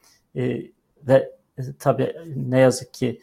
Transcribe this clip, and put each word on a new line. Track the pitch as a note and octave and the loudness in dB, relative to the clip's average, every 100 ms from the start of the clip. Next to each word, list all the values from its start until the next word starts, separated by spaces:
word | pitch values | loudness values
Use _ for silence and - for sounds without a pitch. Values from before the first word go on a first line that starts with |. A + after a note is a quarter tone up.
| _ _ _ C#3 | _ _ _ -6
E, | B2+ B2 - _ _ _ | -4 -4 -10 _ _ _
ve, | B2 C3+ - - _ - | 2 2 2 -10 _ -14
e, | B2+ C#3 | -12 -4
tabii | C#3 C3 C3 D#3+ E3 C#3 | -2 0 -2 -6 -10 -8
ne | C3 C3 | 0 4
yazık | C3 B2 - | 4 4 -6
ki, | - B2 - | -6 -6 -6